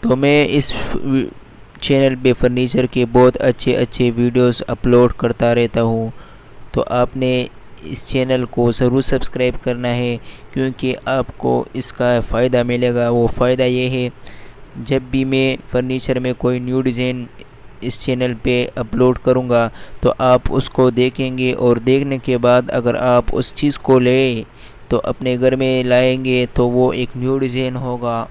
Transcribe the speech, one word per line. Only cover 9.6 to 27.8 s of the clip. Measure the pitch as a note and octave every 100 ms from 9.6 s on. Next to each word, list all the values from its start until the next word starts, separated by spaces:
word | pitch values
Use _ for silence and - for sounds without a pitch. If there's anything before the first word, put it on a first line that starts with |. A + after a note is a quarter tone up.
| - A#2+ B2
है, | A#2+ B2 A#2+ - - -
क्योंकि | - C3 B2+ C3 B2 -
आपको | C3 B2 - C3 B2 B2 C3
इसका | - - B2 A#2+
फ़ायदा | - A2+ B2+ B2
मिलेगा। | A#2+ B2 B2 A#2+ A#2+
वो | A#2+ A#2
फ़ायदा | - B2 B2+ B2+
ये | B2+ B2+
है, | B2+ B2 - - - - - - -
जब | A#2 C3+ B2+
भी | C3 C3
मैं | C3+ C3+ C3 -
फर्नीचर | B2 B2+ C3 - B2+
में | B2+ B2
कोई | B2 B2
न्यू | B2 C3
डिज़ाइन | C3 A#2+ B2+ B2+ A#2+ - - - - -
इस | B2 -
चैनल | - B2+ B2+ A#2
पे | C3 B2 A#2+ -
अपलोड | A#2 - B2+ B2
करूँगा, | - B2+ B2+ A#2+ A2+ - - -
तो | B2 -
आप | B2+ B2+ -
उसको | C3+ - - B2+
देखेंगे | A#2+ B2+ C3 C3 B2+ B2+
और | - B2 A#2
देखने | A#2 C3+ C#3 C3+
के | B2+ B2
बाद | B2 B2 B2
अगर | B2+ A#2+ A#2
आप | B2 B2 -
उस | D3+ - -
चीज़ | D3 C#3
को | - C3
लें, | B2 C3 C3 A#2 A2+ - - - -
तो | A#2+
अपने | - B2+ B2+ B2
घर | C3 C3
में | C3 C3
लाएंगे, | B2 B2 B2+ B2+ C3 B2+ B2
तो | - B2
वो | B2 B2+
एक | - B2 B2
न्यू | B2+ C3+
डिज़ाइन | C3+ B2 B2+
होगा | B2+